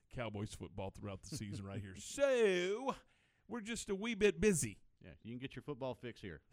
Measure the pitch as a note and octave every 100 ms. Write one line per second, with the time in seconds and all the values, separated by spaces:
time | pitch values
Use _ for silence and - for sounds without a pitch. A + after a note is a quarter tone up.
0 | _ B2+ A2+ G#2 G#2+ - F#2+ F#2+ F#2+ -
1 | G#2 F#2+ - - G#2 G2+ G2 G2 G2+ F#2+
2 | - - C#4 B3 G#3+ F3+ F3+ G#3+ C4 F#3+
3 | - _ _ _ - A#3 G#3 A3+ - F#3+
4 | A3+ G#3+ G#3 D#3+ G#3+ E3 A#2 F#2+ - _
5 | F2+ E2 A2 A#2+ C3+ - C#3+ C3 C3 B2
6 | B2 - G2+ D2+ -